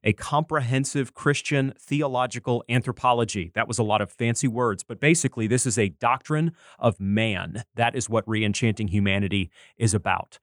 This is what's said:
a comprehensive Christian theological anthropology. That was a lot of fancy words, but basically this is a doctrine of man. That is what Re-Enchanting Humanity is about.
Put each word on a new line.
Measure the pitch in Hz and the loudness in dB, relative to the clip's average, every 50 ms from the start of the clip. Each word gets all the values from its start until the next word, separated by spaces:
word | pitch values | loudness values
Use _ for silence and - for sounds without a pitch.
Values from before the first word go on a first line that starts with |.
| - | 2
a | 110 101 | 2 0
comprehensive | - - - 147 147 156 - 156 151 127 117 131 135 139 - - 143 131 - _ | 0 -2 -2 0 -2 0 0 -2 -2 0 0 0 0 0 0 -2 -4 -4 -4 _
Christian | - - 151 143 - - - 151 139 135 135 - | -2 0 0 0 0 -2 -2 0 0 0 -2 -4
theological | _ - - 143 147 151 139 127 123 127 123 - 120 _ 135 120 120 - - | _ -6 -4 -2 0 0 0 0 0 -2 -2 -4 -6 _ -2 -2 -2 0 0
anthropology. | 120 123 117 131 117 - - 127 123 120 117 107 - 104 85 82 _ | 0 0 0 -2 -6 0 2 2 4 4 2 0 -2 -6 -6 -4 _
That | 107 113 | -2 -2
was | - 113 120 | -2 0 -2
a | 113 | 0
lot | 104 104 107 | 2 2 0
of | 104 - | 0 -2
fancy | - - 120 117 117 - - | -4 -4 -2 -2 0 0 0
words, | 131 110 120 123 117 101 - - | -2 0 0 0 0 0 -4 -8
but | - 117 - | -12 -8 0
basically | - 151 165 160 - 131 - 120 110 | 4 4 4 4 2 -2 -2 0 0
this | 104 120 127 - | 0 2 2 0
is | 131 104 120 | 0 2 2
a | 107 98 | 0 0
doctrine | 80 _ - 117 127 135 _ - 151 151 165 170 165 _ - - - | 0 _ 2 2 2 2 _ -4 -2 0 0 -2 -2 _ -20 -20 -10
of | _ - 117 - - | _ -6 -6 -6 -4
man. | 98 98 101 107 113 110 101 90 92 85 - - - _ _ | -2 0 2 2 2 0 -2 -4 -6 -8 -8 -12 -12 _ _
That | 120 117 117 - | -2 -2 -2 0
is | 131 - | -4 -4
what | - 113 110 - - | -2 -2 -2 0 0
Re-Enchanting | 110 110 110 104 101 - - 113 101 - 107 95 | -2 0 0 0 0 2 0 0 0 0 -4 -2
Humanity | 87 104 101 98 95 98 101 92 92 98 92 85 _ - - - _ | 0 0 2 2 2 0 0 0 0 -2 -2 -4 _ -20 -20 -20 _
is | _ 113 107 104 | _ 0 0 0
about. | 104 - 98 92 90 - _ - - | 0 0 0 -2 -2 -4 _ -16 -20